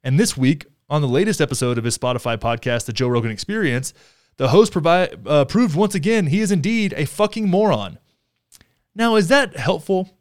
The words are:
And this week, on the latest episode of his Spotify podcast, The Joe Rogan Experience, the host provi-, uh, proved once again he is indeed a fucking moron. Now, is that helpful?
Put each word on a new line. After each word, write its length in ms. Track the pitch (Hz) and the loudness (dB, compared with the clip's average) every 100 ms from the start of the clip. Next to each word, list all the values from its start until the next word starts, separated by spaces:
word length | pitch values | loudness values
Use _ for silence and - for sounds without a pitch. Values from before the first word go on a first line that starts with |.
| 131 | 2
And 120 | 135 | 2
this 200 | 143 - | 2 2
week, 300 | 131 147 - _ _ | 0 0 -6 _ _
on 120 | 151 | -2
the 60 | 139 | 0
latest 320 | 127 214 - | 0 0 0
episode 360 | 151 131 123 117 | -2 0 -2 -2
of 60 | |
his 140 | 117 113 | -2 -2
Spotify 400 | 123 123 123 117 | -2 -2 -4 -4
podcast, 480 | 117 117 127 120 - | -4 -4 -2 -4 -4
The 80 | |
Joe 160 | 113 127 | -4 0
Rogan 200 | 123 113 | 0 -2
Experience, 640 | 107 - 214 175 123 135 _ _ _ _ _ | -6 -6 -2 -2 -2 -6 _ _ _ _ _
the 100 | 131 | 2
host 240 | 170 220 | 4 4
provi-, 460 | 180 160 175 185 - - | 2 2 2 0 -6 0
uh, 180 | 147 | 2
proved 320 | 139 208 240 151 | 2 2 0 2
once 180 | 208 | 0
again 340 | 196 160 226 165 | 0 0 0 2
he 120 | 180 | 0
is 100 | 214 | 2
indeed 440 | 196 143 226 202 - | 0 0 0 -2 -2
a 80 | |
fucking 460 | 147 - 208 220 208 | -6 -2 -2 0 0
moron. 500 | 180 214 120 98 - _ _ _ _ _ - _ _ _ 208 | 2 2 0 -4 -12 _ _ _ _ _ -20 _ _ _ -2
Now, 220 | 233 220 | 2 2
is 100 | 170 | 4
that 300 | 277 247 - | 2 2 -4
helpful? 600 | 123 180 - 190 185 _ | -4 -4 -2 -2 -4 _